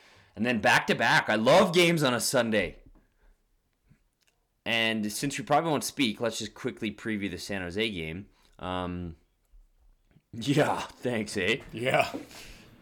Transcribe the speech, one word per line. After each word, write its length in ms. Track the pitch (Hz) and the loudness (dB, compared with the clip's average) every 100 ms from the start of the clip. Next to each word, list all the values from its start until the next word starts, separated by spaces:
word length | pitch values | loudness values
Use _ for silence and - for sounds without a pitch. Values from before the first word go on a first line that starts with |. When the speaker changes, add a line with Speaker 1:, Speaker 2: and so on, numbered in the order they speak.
| - - _ - | -20 -20 _ -4
Speaker 1:
And 100 | 113 | 0
then 140 | 117 | 2
back 260 | 120 123 - | 4 2 2
to 80 | 180 | 0
back. 340 | 117 147 - | 2 2 2
I 60 | 110 | 2
love 380 | 117 170 202 | 6 6 6
games 300 | 170 170 170 | 6 4 4
on 100 | 143 | 2
a 60 | 120 | 0
Sunday. 560 | - 131 113 107 85 - - - _ _ _ _ _ _ _ _ _ _ _ _ _ _ _ _ - | 0 0 2 2 0 -6 -20 -20 _ _ _ _ _ _ _ _ _ _ _ _ _ _ _ _ -2
And 460 | 113 113 110 104 | 0 2 0 -2
since 260 | - 139 - | -4 -6 -4
we 60 | 113 | 0
probably 240 | 147 165 | 2 2
won't 140 | 139 | 0
speak, 360 | - - 123 107 | -2 -2 -2 0
let's 200 | 120 - | -4 -4
just 140 | 107 - | -10 -6
quickly 360 | 127 113 113 | -8 -6 -8
preview 380 | 101 117 107 98 | -6 -6 -4 -4
the 80 | 87 | -6
San 240 | - 101 | -8 -6
Jose 280 | 90 92 113 | -6 -4 -4
game. 340 | 92 80 85 98 _ _ - | -4 -8 -8 -12 _ _ -14
Um, 580 | 87 90 90 87 87 76 _ _ _ - _ _ | -8 -6 -6 -6 -10 -12 _ _ _ -20 _ _
<laughs> 580 | _ _ _ _ _ | _ _ _ _ _
yeah, 460 | 117 113 143 120 95 | -8 0 2 2 0
thanks, 580 | - - 123 117 104 104 | -6 -8 -4 -4 -4 -2
eh? 200 | 107 135 - | 0 -2 -4
Speaker 2:
Yeah. 380 | 113 127 143 135 - - - - - - - | -6 0 0 0 -4 -14 -18 -20 -20 -20 -20